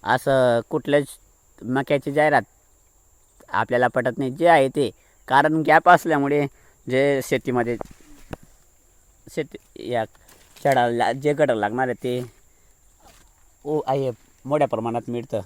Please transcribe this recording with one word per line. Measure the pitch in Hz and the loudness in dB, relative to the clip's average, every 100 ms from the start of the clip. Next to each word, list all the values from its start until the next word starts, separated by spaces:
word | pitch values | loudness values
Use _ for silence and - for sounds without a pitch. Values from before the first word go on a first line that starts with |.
असं | - 127 - 135 127 117 - | 0 -2 2 2 4 2 -2
कुठल्याच | 156 135 143 139 - _ _ _ _ | -6 0 0 0 -12 _ _ _ _
मक्याची | 110 127 135 143 143 | -6 -4 -2 -2 -2
जाहिरात | 143 143 139 104 _ _ _ _ _ _ _ _ _ - | 0 2 2 0 _ _ _ _ _ _ _ _ _ -6
आपल्याला | - 110 123 123 | -4 -2 0 0
पटत | 131 123 113 | 0 -4 -4
नाही, | 135 | -6
जे | 135 165 | 0 4
आहे | 165 135 | 4 4
ते, | 135 127 - _ _ - | 0 -4 -6 _ _ 0
कारण | 131 151 156 156 | 2 2 0 4
गॅप | 156 175 | 4 6
असल्यामुळे | 175 165 147 139 147 143 _ _ _ - | 4 4 -2 0 0 -2 _ _ _ -4
जे | 131 143 139 | 0 2 0
शेतीमध्ये | 123 135 - 123 117 117 - - - - - - - _ _ _ _ _ _ _ - | -2 -4 -2 -2 -2 -4 -10 -18 -20 -20 -18 -18 -18 _ _ _ _ _ _ _ -14
शेती | - 143 - _ - 92 | -10 -10 -12 _ -18 -6
या | 120 110 _ _ - _ - | -6 -6 _ _ -20 _ -6
झाडाला | 147 131 120 120 117 | 0 2 2 0 -2
जे | 127 143 | -2 -2
घटक | 147 147 | 0 0
लागणार | 113 104 117 131 | 0 -2 -2 -4
आहे | |
ते | 120 127 123 123 _ _ _ _ _ _ _ - _ _ _ _ _ | -4 -6 -6 -8 _ _ _ _ _ _ _ -20 _ _ _ _ _
ओ | 143 151 - | -6 -4 -2
आहे | 135 131 113 _ _ 131 | -2 -4 -8 _ _ -4
मोठ्या | 151 139 | 0 0
प्रमाणात | 110 117 117 117 | 0 -4 -6 -6
मिळतं | 120 117 110 | -10 -6 -8